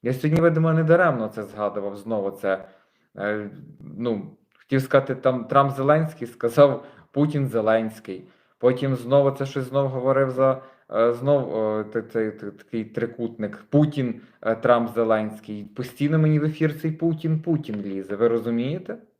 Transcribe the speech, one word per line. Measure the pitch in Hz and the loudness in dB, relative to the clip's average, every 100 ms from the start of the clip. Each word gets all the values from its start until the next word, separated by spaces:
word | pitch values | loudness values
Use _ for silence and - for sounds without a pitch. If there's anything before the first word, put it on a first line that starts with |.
Я | 120 | -4
сьогодні, | 135 151 165 | -2 0 4
видимо, | 170 160 160 | 4 4 2
не | 160 | 2
даремно | 160 170 175 127 107 | 4 6 6 2 -4
це | - | -6
згадував | 98 101 104 104 98 101 | -10 -4 -4 -2 -6 -8
знову, | 110 110 98 | -4 -4 -4
це, | 95 101 95 - _ _ _ _ - | -4 -2 -2 -4 _ _ _ _ -8
е, | 101 107 104 - - - | -4 -4 -6 -14 -20 -20
ну, | - 98 120 107 98 - _ _ | -18 -6 -4 -4 -6 -16 _ _
хотів | _ 135 | _ -2
сказати, | 131 139 135 | 2 2 2
там | 127 131 127 | -2 0 -2
Трамп | 113 135 139 | 0 2 2
Зеленський, | 135 135 151 160 - 120 | 0 2 2 2 -6 -12
сказав | - 117 131 143 123 - - _ | -4 -2 6 6 4 -8 -20 _
Путін | 139 151 147 135 | 0 0 0 -2
Зеленський. | 113 107 113 110 110 - 92 - _ _ _ | 0 2 2 0 -8 -12 -12 -14 _ _ _
Потім | 123 127 139 127 | 2 2 -2 -2
знову | 120 139 139 | 2 4 4
це | 135 135 | 0 -6
щось | 143 | -4
знов | 127 135 135 | -2 -2 -2
говорив | 131 127 135 135 | -2 0 2 2
за, | 127 135 131 - _ _ | 2 2 2 -6 _ _
е, | 107 117 | 2 2
знов, | 120 135 143 117 104 | 2 2 2 2 -2
е, | 110 107 | -2 -2
те-, | 104 113 | -4 -6
те-, | 110 113 110 | -4 -4 -4
те-, | 107 104 | -6 -14
такий | - - 117 | -14 -10 -8
трикутник. | 110 - 117 - 117 113 104 - - | -6 -6 -6 -6 -8 -6 -8 -8 0
Путін, | 147 147 143 123 113 - _ | 4 4 2 -4 -6 -12 _
е, | 110 113 | -4 0
Трамп, | 123 120 113 | 4 4 4
Зеленський. | 107 113 107 107 104 - 107 | 0 2 2 0 -8 -12 -12
Постійно | 104 - - - 143 160 | -12 -10 -10 -4 0 2
мені | 156 151 | 4 4
в | |
ефір | 156 156 160 151 | 0 0 -2 -2
цей | 165 | -6
Путін, | 156 165 160 165 160 | -2 -2 0 -2 -2
Путін | 170 156 151 104 | 0 -2 -2 -8
лізе, | 101 98 95 101 | -6 -8 -8 0
ви | 117 | 2
розумієте? | 117 110 117 127 180 - 226 - _ | 2 -2 -2 -2 -6 -8 -14 -14 _